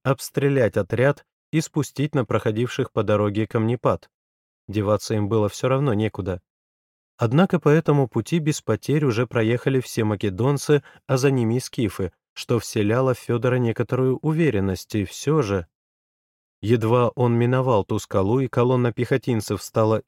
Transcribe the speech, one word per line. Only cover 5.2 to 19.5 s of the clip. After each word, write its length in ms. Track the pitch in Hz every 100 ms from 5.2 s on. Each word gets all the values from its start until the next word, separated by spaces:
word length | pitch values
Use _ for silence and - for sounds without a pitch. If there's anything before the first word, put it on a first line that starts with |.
| 101
было 220 | 110 104
всё 180 | - 131
равно 240 | 131 143
некуда. 480 | 104 107 - 95 90 - _ _ _ _ _ _ -
Однако 420 | 117 135 190 170
по 80 | 151
этому 400 | 156 - 147 131
пути 300 | 120 110 170
без 240 | 151 147
потерь 420 | - 135 - 147
уже 220 | 147 110 127
проехали 520 | 120 110 120 - 131
все 240 | - -
македонцы, 760 | 107 104 104 92 123 143 - 147 - - -
а 120 | 135
за 120 | 139
ними 260 | 135 113 120
и 40 |
скифы, 500 | - - 110 - 92 - _
что 260 | - - 120
вселяло 540 | - 117 104 117 131
в 60 | 123
Фёдора 380 | - 120 123 127
некоторую 600 | 117 110 120 123 131 127
уверенность, 720 | 151 160 160 104 98 95 -
и 100 | 107
всё 380 | 95 - - 156
же. 240 | 110 98 85 _ _ _ _ _ _ _ _ _
Едва 480 | 101 120 110 123 120
он 240 | - 123
миновал 500 | 117 120 127 127 110
ту 140 | 95 107
скалу, 420 | - 104 98 127
и 80 | 131
колонна 440 | - 123 127 123
пехотинцев 680 | - 127 135 - 117 -